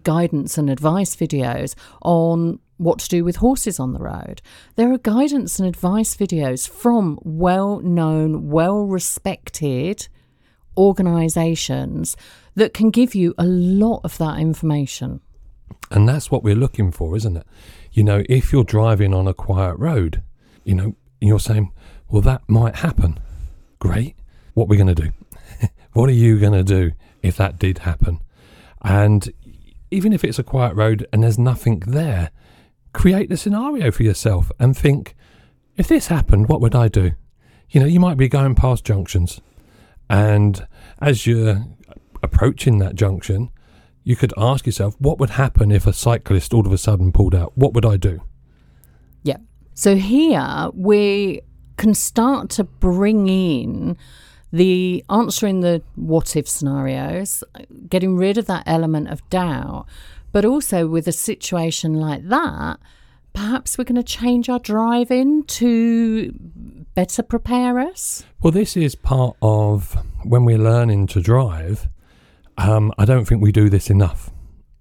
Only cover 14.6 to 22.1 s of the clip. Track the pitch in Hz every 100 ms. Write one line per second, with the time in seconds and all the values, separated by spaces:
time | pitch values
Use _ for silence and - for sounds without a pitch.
14.6 | 160 147 135 - 127 135 - - - -
15.6 | - - - 101 110 143 - 131 104 107
16.6 | 131 - 95 - 80 107 107 85 - -
17.6 | - - - 110 104 101 101 127 - 139
18.6 | 107 107 113 101 98 95 95 - - 95
19.6 | 92 85 165 127 82 - - - _ _
20.6 | - 92 104 - _ _ 104 107 - 107
21.6 | 98 - - - -